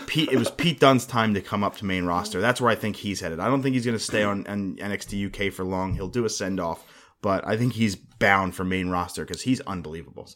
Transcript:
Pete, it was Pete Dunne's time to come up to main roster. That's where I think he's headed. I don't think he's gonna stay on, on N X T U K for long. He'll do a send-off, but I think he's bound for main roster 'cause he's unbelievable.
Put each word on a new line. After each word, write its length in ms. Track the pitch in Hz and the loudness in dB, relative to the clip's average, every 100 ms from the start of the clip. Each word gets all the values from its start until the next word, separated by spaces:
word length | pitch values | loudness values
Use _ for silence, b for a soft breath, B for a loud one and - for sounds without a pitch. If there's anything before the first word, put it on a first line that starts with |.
| - | 0
Pete, 240 | 151 151 | 0 4
it 60 | 127 | 2
was 120 | 117 | 2
Pete 280 | - 170 147 | 0 0 6
Dunne's 260 | 139 131 - | 8 6 4
time 260 | 120 110 | 0 2
to 60 | 98 | 2
come 220 | - 104 | 0 0
up 120 | 101 - | 0 -2
to 80 | 98 | -2
main 180 | 92 | 0
roster. 360 | 87 87 95 90 | 2 0 0 0
That's 200 | 113 123 | 0 2
where 100 | 120 | 2
I 40 | |
think 220 | 107 110 92 | 2 -2 -4
he's 240 | 104 92 | -4 -4
headed. 200 | 87 80 | -4 -2
I 60 | 104 | 0
don't 160 | 139 | 0
think 120 | 135 | 2
he's 120 | 127 117 | 0 0
gonna 120 | 113 | -2
stay 240 | - 110 | -2 0
on, 220 | 104 101 - | 2 0 -4
on 300 | 101 98 - | -4 -4 -6
N 120 | 101 | -6
X 140 | 98 - | -6 -6
T 100 | 101 | -6
U 120 | 98 | -6
K 180 | - 98 | -2 -4
for 140 | 92 | -2
long. 300 | 92 95 95 | -4 -2 -2
He'll 140 | 92 92 | -2 -2
do 160 | 123 110 | -2 -2
a 20 | |
send-off, 540 | - 95 95 85 80 - B B B | -2 -2 -2 -2 -6 -12 B B B
but 240 | 101 95 80 | 0 0 0
I 100 | 110 | 0
think 180 | 123 | 0
he's 200 | 110 113 95 | 2 0 0
bound 580 | - - 107 98 95 | -10 0 4 6 4
for 100 | 90 | -2
main 240 | 92 92 90 | -2 0 0
roster 340 | 90 87 - | 0 -2 -6
'cause 180 | 78 82 | -8 -6
he's 180 | 127 127 | -2 -2
unbelievable. 680 | - 92 78 82 69 - - | -2 -8 -8 -10 -12 -16 -16